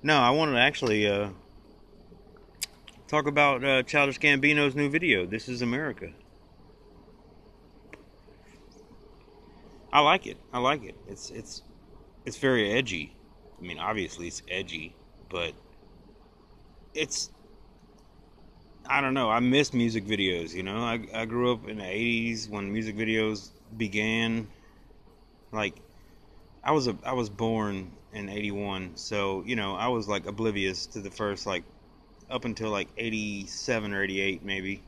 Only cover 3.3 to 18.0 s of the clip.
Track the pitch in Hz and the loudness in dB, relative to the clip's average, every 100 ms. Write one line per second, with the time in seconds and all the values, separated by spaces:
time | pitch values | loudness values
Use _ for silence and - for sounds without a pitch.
3.3 | 143 143 131 135 131 123 147 139 127 151 | 4 4 4 4 2 4 2 2 4 4
4.3 | 139 143 147 143 135 143 156 170 101 90 | 6 6 4 4 2 0 0 4 2 2
5.3 | 110 - 123 120 127 156 107 92 - - | -4 -6 -4 -2 -2 -4 -8 -12 -16 -20
6.3 | - - - - - - - - - - | -20 -20 -20 -20 -20 -20 -20 -20 -20 -20
7.3 | - - - - - - - - - - | -20 -20 -20 -20 -20 -20 -20 -20 -20 -20
8.3 | - - - - - - - - - - | -20 -20 -20 -20 -20 -20 -20 -20 -20 -20
9.3 | - - - - - - 147 147 190 - | -20 -20 -20 -20 -20 2 6 6 4 0
10.3 | - - 123 127 151 95 - - 98 - | -14 -8 0 0 0 -6 -16 -16 -14 -14
11.3 | 113 110 - - - - - - - - | -14 -14 -18 -18 -20 -20 -20 -20 -16 -14
12.3 | - 135 123 101 117 123 87 71 - - | 0 2 4 4 2 0 -6 -8 -14 -20
13.3 | - - - 90 78 92 110 82 - 85 | -20 -20 -16 -14 -6 -4 -2 -4 -8 -10
14.3 | - - 92 90 82 76 - - - - | -10 -8 -8 -6 -10 -12 -16 -20 -20 -10
15.3 | 87 82 - - - - - - - - | -6 -6 -8 -20 -20 -20 -20 -20 -20 -20
16.3 | - - - - - - 156 156 - - | -20 -20 -20 -20 -20 -12 -6 -4 -4 -8
17.3 | - - - - - - - | -12 -20 -20 -20 -20 -20 -20